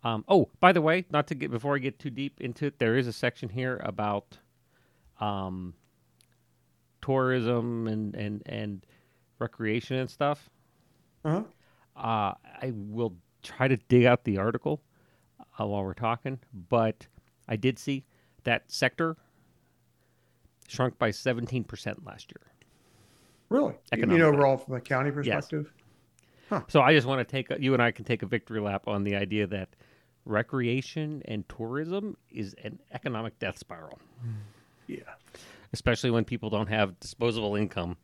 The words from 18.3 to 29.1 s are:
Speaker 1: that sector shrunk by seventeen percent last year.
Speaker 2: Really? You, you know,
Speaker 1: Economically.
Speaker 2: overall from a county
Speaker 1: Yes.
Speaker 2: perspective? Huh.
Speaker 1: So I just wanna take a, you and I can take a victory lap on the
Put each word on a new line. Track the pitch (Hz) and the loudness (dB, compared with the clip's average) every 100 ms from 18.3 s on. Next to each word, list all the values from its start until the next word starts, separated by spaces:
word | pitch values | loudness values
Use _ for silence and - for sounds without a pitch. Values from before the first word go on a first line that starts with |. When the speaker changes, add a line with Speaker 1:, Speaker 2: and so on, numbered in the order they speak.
| _ | _
Speaker 1:
that | - 117 _ | -2 -2 _
sector | - 131 - 165 160 _ _ _ _ _ _ _ _ _ _ _ _ _ _ _ | -2 -2 0 -4 -4 _ _ _ _ _ _ _ _ _ _ _ _ _ _ _
shrunk | - 127 - | -2 -2 0
by | 113 | -2
seventeen | 104 - 120 120 127 | 0 -2 -2 -2 -4
percent | 113 120 - - | -6 -8 -10 -10
last | 170 98 - | -12 -18 -20
year. | - _ _ _ _ _ _ _ _ _ _ _ | -20 _ _ _ _ _ _ _ _ _ _ _
Speaker 2:
Really? | 247 285 - - | 2 2 -2 -6
You, | - | 0
you | - | 4
know, | |
Speaker 1:
Economically. | 175 | 6
Speaker 2:
overall | 160 143 139 131 | 6 6 4 4
from | 131 | -2
a | 127 | -8
county | - 131 143 | -2 0 0
Speaker 1:
Yes. | |
Speaker 2:
perspective? | 143 139 101 - 156 151 _ _ _ _ _ _ _ - | -2 -2 -2 -2 -6 -6 _ _ _ _ _ _ _ -6
Huh. | 190 113 | -6 2
Speaker 1:
So | 151 | 6
I | 131 | 8
just | 156 123 | 6 4
wanna | 135 | -2
take | 120 135 127 | -2 -4 -4
a, | 143 | -2
you | 131 | 2
and | 131 | 4
I | 120 | 2
can | 113 | 0
take | 110 120 | -4 -4
a | 101 | -2
victory | 113 - 110 | -4 -4 -4
lap | 104 98 - | -2 -4 -2
on | 104 | -2
the | 101 | 0